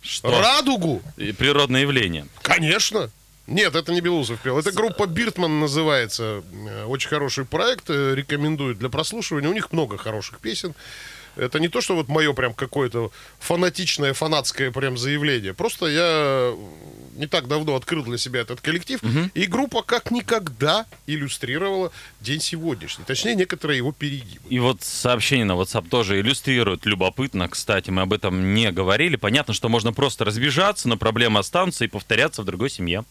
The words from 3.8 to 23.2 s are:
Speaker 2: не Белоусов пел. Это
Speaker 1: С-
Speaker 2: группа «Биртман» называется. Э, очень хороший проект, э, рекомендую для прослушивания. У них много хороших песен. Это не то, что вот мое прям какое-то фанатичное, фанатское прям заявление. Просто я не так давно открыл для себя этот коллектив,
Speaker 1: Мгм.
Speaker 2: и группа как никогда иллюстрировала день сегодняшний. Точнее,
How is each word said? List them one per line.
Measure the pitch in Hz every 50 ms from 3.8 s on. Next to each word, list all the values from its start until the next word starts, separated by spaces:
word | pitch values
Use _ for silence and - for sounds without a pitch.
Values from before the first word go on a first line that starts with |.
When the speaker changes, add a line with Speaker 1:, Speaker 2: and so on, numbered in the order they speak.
| 156 165 175
Speaker 2:
не | 175
Белоусов | 170 175 175 160 139 113 117 110
пел. | - 131 127 147
Это | 156 202
Speaker 1:
С- | 190
Speaker 2:
группа | 185 214 226 180 - 208
«Биртман» | 185 160 190 240 233 - 180 180 160 156 151
называется. | 156 147 139 151 160 156 147 131 117 107 - - 117 110 107 101 85 90 90 98 104
Э, | 107 107 107 107
очень | 110 131 135 -
хороший | - 151 147 143 131 - - 135
проект, | 120 - 160 196 240 254 - - -
э, | 160 139 139 135 135
рекомендую | 135 139 - 147 147 147 156 156 143 143 131 120
для | 95 117 131
прослушивания. | 120 143 160 - 214 233 196 - 165 147 143 156
У | 190
них | 220 180 -
много | - 165 151 113 101
хороших | 98 - 110 110 107 95 - - -
песен. | - - 208 - - 180 143 - - - - - - - - - - - -
Это | - - 123 - 156
не | 165
то, | 175 - 247
что | - - 190
вот | 165 151 113
мое | 147 156 156 151 139
прям | - 127 120 113
какое-то | - - 127 - 143 135 120 117 123 113 104 - - - - - -
фанатичное, | - - 170 175 180 180 - - 185 156 - - 143 135 135
фанатское | - 156 156 156 147 127 - - - 139 131
прям | 123 135 135 135 127 120
заявление. | 120 135 143 147 147 151 135 120 101 95 92
Просто | - 196 233 - - 185
я | 160 143 160 175 170 160 156 147 139 135 131 127 123 113 85 104 92 78 78 73 - - 52 64 64 58
не | - 147
так | 143 - 170 131
давно | 123 147 151 156 151 139
открыл | 131 123 - 175 156 135
для | 113 120 117
себя | - 131 123 123
этот | 117 - - -
коллектив, | - 143 160 175 170 - 269 240
Speaker 1:
Мгм. | - 110 113 151 170 190 -
Speaker 2:
и | - 190
группа | 196 170 - 294 254 - 226
как | - - 240 233 - -
никогда | 240 240 - - 233 220 190 156 123 110 135 151 165 214 226 - - - _
иллюстрировала | - 151 151 143 135 - - - 120 131 151 190 196 196 190 185 170 - - - - - -
день | 110 104 139 156
сегодняшний. | - - - 165 160 165 135 95 78 73 - - 90
Точнее, | - 135 131